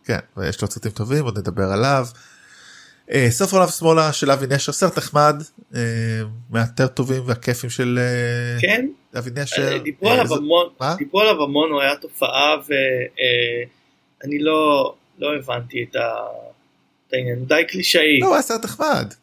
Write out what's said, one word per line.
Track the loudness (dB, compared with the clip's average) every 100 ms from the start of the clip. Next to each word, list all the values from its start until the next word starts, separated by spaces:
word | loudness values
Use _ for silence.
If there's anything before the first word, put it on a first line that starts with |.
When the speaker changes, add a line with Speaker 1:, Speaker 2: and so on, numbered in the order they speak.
Speaker 1:
כן, | -4 -6 -6 -8
ויש | -6 -4
לו | -6
סרטים | -6 -8
טובים, | -6 -2 -2
עוד | -2 -4
נדבר | -6 -4 -2
עליו. | 0 0 0 -2 -12 -20 -20 -20 -20 -20 -20 -20 _ -4
אה, | 2 2
סוף | 2 2
העולם | 4 2
שמאלה | 2 4 4 4
של | 0 2
אבי | 2 2
נשר, | -2 -2
סרט | 0 0 0
נחמד, | -2 4 4 2 -8 -20 _
אה, | -4 -4 -2 -2 -4 -6 -12 -4
מהיותר | -2 -2 0 0
טובים | 0 -2 -2
והכיפים | -2 -2 -2 -4 -6
של, | -4 0 0
אה, | 0 0 -2 -2 -4 -2
Speaker 2:
כן? | 0 2 -2 -8 _ -10
Speaker 1:
אבי | -8
נשר. | -8 -4 0 0
Speaker 2:
אה, | -2
דיברו | -6 -2 2
Speaker 1:
אה, |
Speaker 2:
עליו | 4 2
Speaker 1:
זה |
Speaker 2:
המון, | 0 2 2 2 _
Speaker 1:
מה? | -4 -4
Speaker 2:
דיברו | -2 4
עליו | 4 4
המון, | 2 0 0
הוא | 2
היה | 0
תופעה, | -2 -10 -4 -2 2 2 2 0
ו-, | 0 0 -2 -4 -2
אה, | 0 2 0 -4 -8 _ _ _ _ _
אני | -8 -2
לא, | 0 2 4 2 0 -6 _ _
לא | -6
הבנתי | -6 -6 -8 -6 -8 -6
את |
ה-, | -4 -4 -4 -10 -12 -18 _ _ _ _ _ _
את |
העניין, | -4 -4 -6
הוא | 0
די | 0 0
קלישאי. | -2 0 2 4 4
Speaker 1:
לא, | 6
הוא |
היה | 2
סרט | 2 -4
נחמד. | -4 -4 0 0 -2 -12